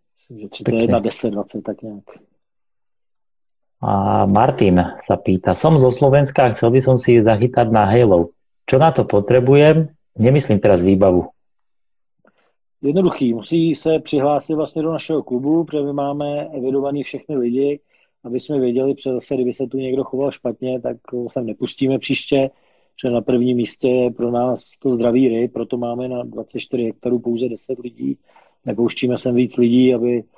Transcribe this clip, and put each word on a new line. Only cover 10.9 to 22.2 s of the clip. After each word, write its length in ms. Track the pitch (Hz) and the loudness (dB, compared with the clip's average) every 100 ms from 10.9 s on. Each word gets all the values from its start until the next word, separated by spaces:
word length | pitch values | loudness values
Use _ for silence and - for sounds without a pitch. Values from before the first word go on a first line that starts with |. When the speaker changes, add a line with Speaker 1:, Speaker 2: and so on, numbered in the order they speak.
| 95 98 90 80 _ _ _ _ _ _ _ _ _ _ _ _ _ _ _ | 4 4 2 0 _ _ _ _ _ _ _ _ _ _ _ _ _ _ _
Speaker 1:
Jednoduchý, 520 | 139 160 180 - 127 | -2 0 0 0 -2
musí 420 | 117 104 170 165 147 | -2 -2 0 0 0
se 240 | 160 160 | 0 -2
přihlásit 540 | 156 147 139 147 - | 0 0 0 0 -2
vlastně 280 | 156 147 165 | -4 -4 -4
do 100 | 156 | -4
našeho 320 | 156 - 156 | -4 -4 -4
klubu, 400 | - 123 135 160 | -2 -4 0 0
protože 200 | 160 151 | -2 -4
my 100 | 143 | -4
máme 540 | 143 139 147 147 147 151 | -4 -4 -4 -6 -6 -8
evidovaný 560 | 143 127 135 139 143 | -8 -4 -2 -2 -6
všechny 340 | 135 135 - 143 | -8 -12 -8 -4
lidi, 420 | 120 127 143 143 _ _ _ _ | -2 -2 -2 -4 _ _ _ _
aby 160 | - 123 | -10 -8
jsme 200 | - 147 | -4 -2
věděli, 340 | 127 120 135 | 0 0 -2
protože 200 | 139 135 | -2 -4
zase, 200 | 123 - 135 | -6 -4 -4
kdyby 180 | 123 | -4
se 140 | - 127 | -4 -6
tu 100 | 135 | -6
někdo 260 | 131 135 | -4 -4
choval 280 | 131 127 139 | -4 -4 -4
špatně, 500 | - 123 110 127 127 | -4 -8 -6 -6 -6
tak 160 | 123 117 - | -6 -10 -10
ho 160 | 123 117 | -10 -8
sem 160 | - 117 | -6 -8
nepustíme 540 | 107 123 - 131 131 | -6 -8 -4 -2 -2
příště, 500 | - 135 | -2 -6